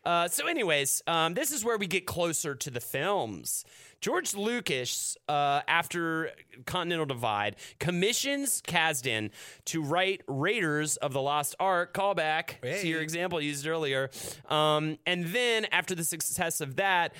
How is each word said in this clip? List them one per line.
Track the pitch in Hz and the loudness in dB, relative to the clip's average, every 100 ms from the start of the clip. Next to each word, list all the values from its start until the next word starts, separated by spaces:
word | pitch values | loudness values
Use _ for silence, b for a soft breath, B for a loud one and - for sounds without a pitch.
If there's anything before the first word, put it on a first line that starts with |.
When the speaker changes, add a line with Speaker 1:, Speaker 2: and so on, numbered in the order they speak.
Speaker 1:
uh, | - 170 175 | 2 2 2
so | - 311 | 0 0
anyways, | 330 196 147 139 - - | 0 4 4 4 0 2
um, | 165 160 | 2 4
this | 175 302 | 2 0
is | 208 | 0
where | 226 220 | 0 0
we | 196 | 0
get | 180 - | -2 -2
closer | 170 170 160 160 | 0 0 0 -2
to | 131 147 | -4 -6
the | 120 | -6
films. | - 131 170 202 117 90 58 - B B B B | -4 -2 0 0 0 -6 -4 -6 B B B B
George | - 339 311 | -2 0 -2
Lucas, | 202 208 240 - 135 123 - - - - | -2 -2 -2 0 -2 -2 -4 -4 -6 -2
uh, | 147 143 143 - | 2 4 2 4
after | 165 165 175 165 160 160 - - 113 127 | 2 2 -2 -2 -2 -4 -8 -20 -14 -4
Continental | 180 170 170 151 | -2 0 0 0
Divide, | 123 117 104 104 101 B B | 0 0 0 0 -4 B B
commissions | 156 175 196 240 269 285 277 - - | -2 2 2 2 0 -2 -2 -2 0
Kasdan | 170 160 143 127 110 107 B B B - | 2 2 0 0 -2 -2 B B B -6
to | 165 | -4
write | 143 170 190 196 - | 0 2 2 -2 -4
Raiders | 135 165 233 165 147 151 - | -2 0 2 0 0 0 -2
of | 143 | -2
the | 135 | 0
Lost | 135 147 143 - | 0 0 -2 0
Ark, | 190 180 175 | 2 2 0
callback | 185 196 180 156 156 - - | 0 0 2 2 0 -2 -6
to | 127 180 180 | -4 -2 0
your | 160 | 0
Speaker 2:
Hey. | |
Speaker 1:
example | 156 170 180 175 | -2 -2 -2 0
used | 147 143 | -2 -2
earlier. | 147 165 147 135 135 B B B - | -2 -2 0 0 -2 B B B 0
Um, | 151 151 151 156 156 - | 4 6 4 2 -2 -2
and | 180 170 | 0 0
then | 233 240 226 214 | 2 2 2 2
after | 175 175 | 0 0
the | 180 | -2
success | 165 165 - - 170 - | -2 -2 -4 -2 -2 -2
of | 143 131 | -2 0
that, | 196 180 165 | 2 4 2